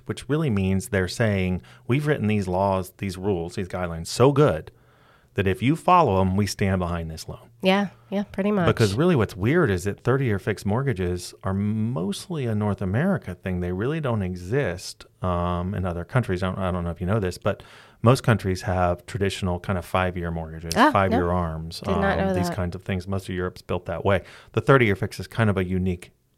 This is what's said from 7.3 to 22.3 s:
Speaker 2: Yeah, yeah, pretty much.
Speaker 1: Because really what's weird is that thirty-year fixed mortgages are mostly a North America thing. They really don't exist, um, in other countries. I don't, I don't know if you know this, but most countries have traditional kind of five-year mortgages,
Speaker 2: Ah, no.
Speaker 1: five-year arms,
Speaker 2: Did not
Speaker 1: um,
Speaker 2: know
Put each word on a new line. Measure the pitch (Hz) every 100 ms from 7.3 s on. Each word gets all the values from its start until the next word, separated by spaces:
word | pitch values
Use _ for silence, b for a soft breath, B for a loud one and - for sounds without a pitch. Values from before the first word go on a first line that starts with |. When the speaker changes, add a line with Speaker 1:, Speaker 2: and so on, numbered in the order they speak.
| - - _
Speaker 2:
Yeah, | 190 190 202 - -
yeah, | 196 208
pretty | - 196
much. | 208 165
Speaker 1:
Because | 110 110
really | 104 175 147
what's | 98 95
weird | 104 170 143
is | 92 98
that | 98
thirty-year | - 135 131 98
fixed | - 98 101
mortgages | 107 139 95 90 90 - -
are | 95
mostly | 98 104 110 110 139 190 196 - 165 120
a |
North | 107 104 95
America | 95 107 185 180 -
thing. | 90 95 90
They | 90
really | 92 120 160
don't | 143 110
exist, | 92 90 90 135 113 87 - - - _
um, | 92 87 87 87 90
in | 101 92
other | 85
countries. | 85 127 110 87
I | 92
don't, | 95
I | 92
don't | 87
know | 85
if | 80
you | 90
know | 110
this, | 92 -
but | 107 92 B B B B 113
most | 131
countries | - 107 98 92
have | - 92 90 87 -
traditional | - 98 - 95 90
kind | - 92
of | -
five-year | 92 90 87 85
mortgages, | 82 80 80 82 80
Speaker 2:
Ah, | 294
no. |
Speaker 1:
five-year | 104 95 92 87
arms, | 90 82 80 82 -
Speaker 2:
Did | - 85
not | 85 82
Speaker 1:
um, |
Speaker 2:
know | 190